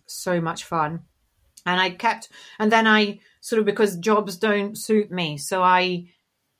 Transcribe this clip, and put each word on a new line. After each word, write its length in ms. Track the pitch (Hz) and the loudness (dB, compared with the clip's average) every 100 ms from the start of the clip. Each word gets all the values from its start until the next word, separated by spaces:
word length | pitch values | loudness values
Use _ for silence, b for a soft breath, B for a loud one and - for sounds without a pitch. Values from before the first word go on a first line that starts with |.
| - | -18
so 340 | - 185 175 | -10 -4 -2
much 240 | 165 165 | -2 -6
fun. 380 | - 170 151 165 - _ _ _ _ _ 180 | -6 -4 -4 -6 -14 _ _ _ _ _ -4
And 140 | 180 | -2
I 120 | 185 | -2
kept, 380 | 180 233 214 - B B B | -2 -2 -2 -8 B B B
and 140 | 214 | 2
then 160 | 226 226 | 4 4
I 320 | 214 208 202 b b | 4 2 -4 b b
sort 180 | - 226 | -4 0
of, 60 | 208 | 0
because 320 | 202 208 175 | 2 0 0
jobs 400 | 220 208 202 - | 0 0 0 -2
don't 400 | 220 202 202 214 | 0 0 -2 -6
suit 340 | - 214 208 | 0 0 0
me, 260 | 180 160 143 | -2 -4 -6
so 240 | - 185 | -4 0
I, 460 | 180 180 180 175 175 b _ _ _ _ | 4 4 2 -4 -8 b _ _ _ _